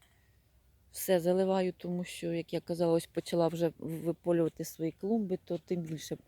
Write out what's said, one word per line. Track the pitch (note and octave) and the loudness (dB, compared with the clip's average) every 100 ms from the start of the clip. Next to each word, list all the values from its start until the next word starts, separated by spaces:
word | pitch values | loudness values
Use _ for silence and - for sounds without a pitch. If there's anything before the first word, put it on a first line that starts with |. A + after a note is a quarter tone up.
| _ _ _ _ _ _ _ _ _ | _ _ _ _ _ _ _ _ _
Все | - - F#3 | -6 2 4
заливаю, | E3+ F#3 F#3+ F#3+ F#3 | 4 4 4 2 0
тому | - F3 F3 | -2 -4 -4
що, | F3+ - E3+ | -4 -6 -4
як | E3+ E3 | -4 -2
я | E3 | -4
казала, | - E3+ E3+ | -4 0 4
ось | E3 - | 2 2
почала | - - E3+ E3 | -6 -2 2 2
вже | E3 E3+ - | 2 0 0
виполювати | - D#3+ D#3+ E3 F3 E3+ D#3+ - | -8 -4 -4 -2 2 2 2 -2
свої | E3 - D#3+ | -10 -6 -6
клумби, | - G3 A3+ G3 F#3 | -4 -2 0 0 -4
то | - F3 | -4 -6
тим | - F3+ | -4 -4
більше | D#3+ D#3 - D3+ | -4 -8 -8 -10